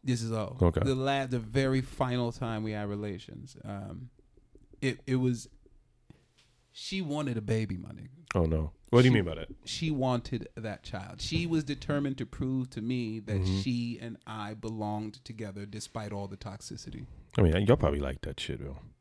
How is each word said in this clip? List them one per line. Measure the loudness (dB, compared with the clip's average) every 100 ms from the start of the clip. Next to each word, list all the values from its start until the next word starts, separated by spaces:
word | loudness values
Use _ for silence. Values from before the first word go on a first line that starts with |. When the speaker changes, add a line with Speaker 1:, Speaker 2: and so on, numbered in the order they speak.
Speaker 1:
This | 0 0
is | 0
O. | -2 -2 4
Speaker 2:
Okay. | 6 6
Speaker 1:
The | 2
la-, | 2 2 2 0
the | -2
very | 0 2 4 2
final | 0 -2 0 2 0
time | -2 -4 -2
we | -2
had | -2 -2
relations, | -4 -4 -6 -10 -14 -14 -14
um, | -10 -8 -8 -10 -12 -18 _ -20 _ -20 -20 -4
it, | -2 -2 0
it | 2
was, | 2 0 -6 -20 -20 -20 _ _ _ -20 _ _ _ _ _
she | -14 -4 -2
wanted | 0 0 0 -2
a |
baby, | 0 0 0 -4
my | -6
nigga. | -12 -14 -18 0
Speaker 2:
Oh, | 4
no. | 6 4 2 -4 6
What | 8
do | 10
you |
Speaker 1:
She | 8
Speaker 2:
mean |
by | 4
that? | -4 -10 -12
Speaker 1:
She | -10 -4 -2
wanted | 0 2 0 -2 -6 -6 -10
that | -8 -8
child. | -10 -10 -10 -10
She | -2 0 2
was | 0
determined | 0 -6 -2 0 0 -2
to | -6
prove | -4 -2 -2 -2
to | -4
me | -2 0 -2 -4
that | -2 0
Speaker 2:
Mm-hmm. | 2 2
Speaker 1:
she | 2 0 -2 -6
and | -10 -12 -10
I | -8 -8
belonged | -8 -8 -4 -2 -2 -4 -10
together | -14 -10 -8 -8 -10
despite | -10 -10 -8 -6
all | -6 -8
the | -10
toxicity. | -12 -12 -12 -12 -12 -12 -12 -16 -4 6
Speaker 2:
I |
mean, | 6 6 6
y'all | 6
probably | 6 2
like | -2 -4
that | -8 -8
shit, | -6 -6
though. | -8 -10 -16 -20